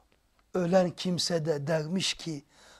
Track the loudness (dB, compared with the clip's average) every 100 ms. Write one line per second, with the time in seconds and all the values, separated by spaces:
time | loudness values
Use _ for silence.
0 | _ _ _ _ _ -2 4 4 4 0
1 | -4 -2 0 0 0 -2 0 -2 0 -2
2 | -2 -4 -6 -8 -10 -20 -20 -20